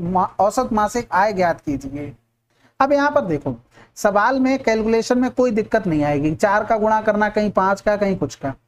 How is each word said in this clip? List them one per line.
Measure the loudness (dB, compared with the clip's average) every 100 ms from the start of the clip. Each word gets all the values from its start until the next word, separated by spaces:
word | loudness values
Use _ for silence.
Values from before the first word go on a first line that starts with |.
मा-, | -4 0 0 0
औसत | 0 0 0
मासिक | 0 0 -2 -2
आय | 0 0
ज्ञात | 2 0 -2
कीजिए। | -4 -6 -6 -10 -12 -14 _ _ _ _ _ -2
अब | 2
यहाँ | 2 2
पर | 0
देखो, | 0 -4 -4 -10 _ -20 -20 -2
सवाल | 0 2 2 2
में | 0 0
calculation | 0 0 2 0 2 0
में | 0
कोई | 0 0
दिक्कत | 0 0 -2 0
नहीं | 0
आएगी, | 0 0 0
चार | 0 2 2
का | 0 0
गुणा | 2 0
करना | 0 0 0
कहीं | 0 0
पाँच | 2 0 0
का, | 0 0
कहीं | 0 -2
कुछ | -4
का। | -6 -10 -10